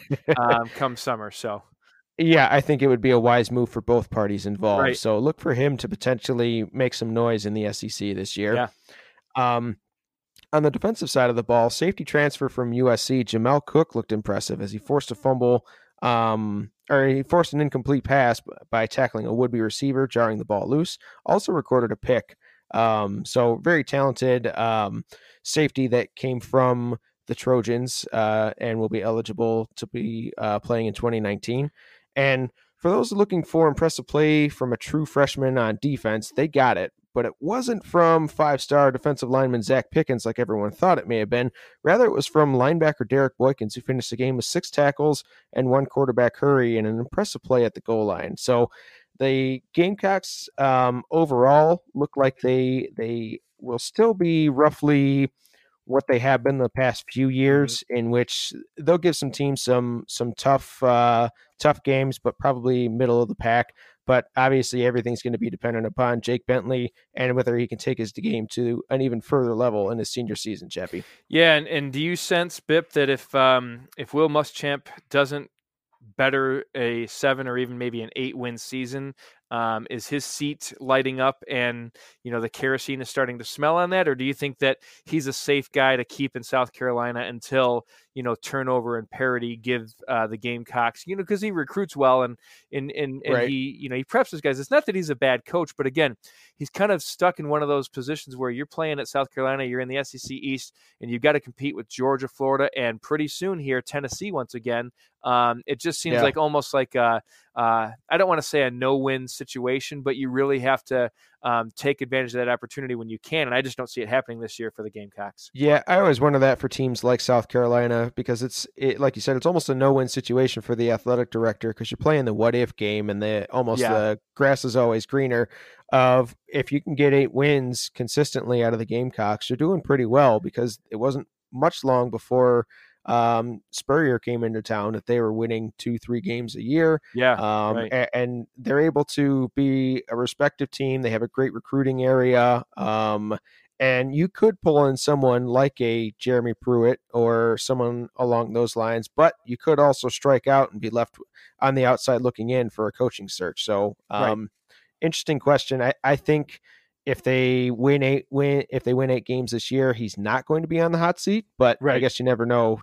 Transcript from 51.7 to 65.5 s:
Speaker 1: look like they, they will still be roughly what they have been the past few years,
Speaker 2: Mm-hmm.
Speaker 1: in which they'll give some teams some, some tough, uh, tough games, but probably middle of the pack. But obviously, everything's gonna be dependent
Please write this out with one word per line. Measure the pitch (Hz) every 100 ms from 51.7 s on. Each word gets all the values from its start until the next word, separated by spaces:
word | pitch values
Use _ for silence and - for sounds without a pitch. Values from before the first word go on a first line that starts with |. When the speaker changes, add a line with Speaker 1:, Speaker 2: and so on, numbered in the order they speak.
| 175 _
Speaker 1:
look | 135 147 139
like | 135 -
they, | 127 131 127 131 - -
they | 113 117 110 - _ _
will | 123 117
still | - - 226
be | 190 170 160 151
roughly | 131 151 - 147 143 139 139 135 _ _ _ _ _ -
what | 135 -
they | 123
have | 135 131
been | 131 135
the | 123
past | - 127 113 -
few | 127 131
years, | 131 135 143 139 120 -
Speaker 2:
Mm-hmm. | 120
Speaker 1:
in | 117
which | 120 120 - - - - -
they'll | 147 175
give | 170 147
some | 135
teams | - 139 135
some, | - 123 120 120 -
some | - 120 -
tough, | 135 135 - -
uh, | 127 120 120 117 117 - _ -
tough | 151 143
games, | - 135 135 -
but | 120 -
probably | 139 127 123 123 120
middle | 117 127 120
of | 113
the |
pack. | - 113 120 - _ - _ -
But | 127 - 131
obviously, | 131 135 117 123 120
everything's | 120 117 117
gonna | 120 120
be |
dependent | 156